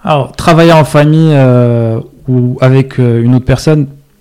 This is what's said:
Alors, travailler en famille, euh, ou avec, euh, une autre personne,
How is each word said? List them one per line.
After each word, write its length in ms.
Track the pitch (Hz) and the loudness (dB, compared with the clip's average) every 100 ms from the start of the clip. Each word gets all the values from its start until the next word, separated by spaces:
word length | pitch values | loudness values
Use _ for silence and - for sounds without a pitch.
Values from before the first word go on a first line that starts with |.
Alors, 280 | - 151 123 | -4 -4 -4
travailler 400 | - 180 165 165 | -6 0 2 4
en 120 | 160 | 2
famille, 460 | 143 147 151 156 160 | 2 0 2 2 2
euh, 680 | 143 131 123 120 117 117 113 - - - | 2 2 2 0 0 -2 -6 -10 -14 -4
ou 300 | 127 123 127 | -2 -2 -2
avec, 400 | 131 135 135 - | 0 0 0 -2
euh, 220 | 123 117 | -2 0
une 140 | 117 127 | 0 0
autre 100 | 127 | -2
personne, 400 | 127 160 156 139 - _ _ | -2 0 -2 -4 -10 _ _